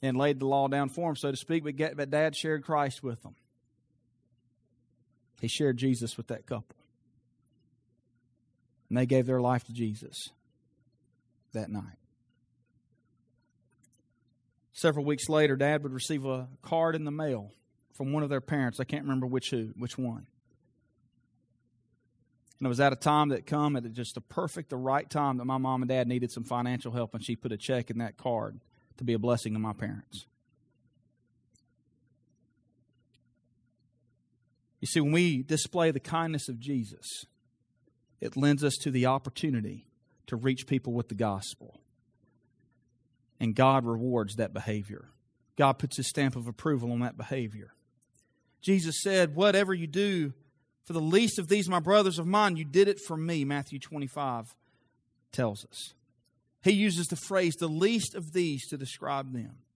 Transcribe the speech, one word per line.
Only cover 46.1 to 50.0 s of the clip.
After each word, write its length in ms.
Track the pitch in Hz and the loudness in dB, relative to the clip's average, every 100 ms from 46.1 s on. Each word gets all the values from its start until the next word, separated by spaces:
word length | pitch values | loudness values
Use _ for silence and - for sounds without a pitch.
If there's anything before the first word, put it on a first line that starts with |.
| - 139 127 | 0 0 0
of 120 | 117 | -8
approval 440 | 113 160 143 120 | -6 -2 -2 -2
on 100 | 120 | -2
that 160 | 123 - | -4 -6
behavior. 560 | 117 135 117 107 101 _ _ _ _ _ _ _ _ _ | -8 -6 -6 -8 -18 _ _ _ _ _ _ _ _ _
Jesus 400 | - 196 165 156 | 2 2 2 -2
said, 340 | 202 190 175 147 | 2 4 4 4
"Whatever 380 | 202 196 196 | 4 6 4
you 140 | 185 165 | 0 -2
do 460 | 156 | 0